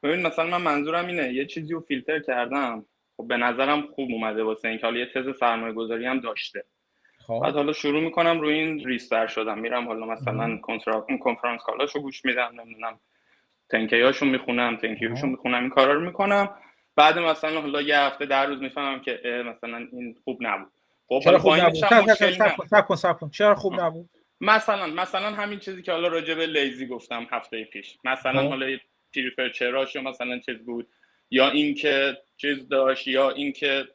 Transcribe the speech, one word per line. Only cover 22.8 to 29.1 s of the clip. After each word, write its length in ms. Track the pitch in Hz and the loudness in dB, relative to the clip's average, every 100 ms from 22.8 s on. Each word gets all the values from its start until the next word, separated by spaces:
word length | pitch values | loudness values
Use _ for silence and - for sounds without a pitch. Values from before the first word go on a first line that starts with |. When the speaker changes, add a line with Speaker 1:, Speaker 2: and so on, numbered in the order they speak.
Speaker 2:
کن، 140 | 202 175 | 4 2
صبر 180 | 175 | 0
کن. 160 | - 151 | -2 -6
چرا 260 | - 208 202 | 2 4 4
خوب 180 | 202 | 2
Speaker 1:
آه. 120 | 175 170 | 0 -2
Speaker 2:
نبود؟ 240 | 165 175 _ _ _ | -4 -18 _ _ _
Speaker 1:
مثلاً، 460 | 190 214 214 202 180 | 4 4 4 -2 -2
مثلاً 440 | 160 185 190 202 | -4 -4 -2 -4
همین 280 | 208 208 202 | -6 -8 -8
چیزی 220 | - 190 | -10 -12
که 100 | 185 | -4
حالا 160 | 165 175 | -2 0
راجع 260 | 165 156 | 0 -2
به 120 | 160 160 | -4 0
لیزی 400 | 151 139 123 131 | 0 -2 -4 -10
گفتم 400 | 123 - 120 120 | -10 -8 -10 -6
هفتهٔ 320 | 120 - 113 | -6 -6 -12
پیش. 340 | 110 101 - - | -10 -14 -16 -10
مثلاً 400 | 123 131 131 135 | -4 -2 0 0
Speaker 2:
خب. 60 | 139 | 0
Speaker 1:
حالا 200 | 135 131 | -2 -4
یه 120 | 131 _ _ _ | -6 _ _ _